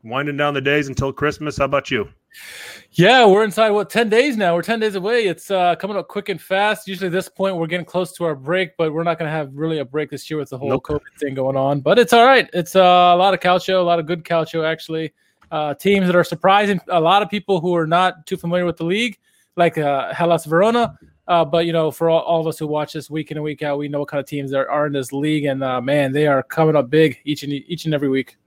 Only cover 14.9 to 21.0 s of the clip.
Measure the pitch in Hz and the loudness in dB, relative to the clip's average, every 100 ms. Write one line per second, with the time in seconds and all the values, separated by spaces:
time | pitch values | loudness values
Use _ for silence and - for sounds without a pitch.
14.9 | 160 160 _ _ _ _ 160 151 143 190 | -6 -8 _ _ _ _ -6 -6 -2 0
15.9 | 202 180 175 170 165 190 202 202 185 - | 2 4 4 2 0 4 4 4 -2 0
16.9 | 180 160 196 208 208 - 190 170 175 156 | 0 4 2 2 -6 -2 -2 0 -2 2
17.9 | 170 185 180 - 190 170 180 175 165 165 | 2 2 -2 -10 -8 -4 -2 -2 -4 -4
18.9 | 202 240 190 _ _ _ - 175 160 147 | -2 -2 -6 _ _ _ 0 0 0 -2
19.9 | 139 104 143 170 165 156 160 208 233 233 | -2 -4 -4 0 0 0 2 2 2 -2
20.9 | - | -6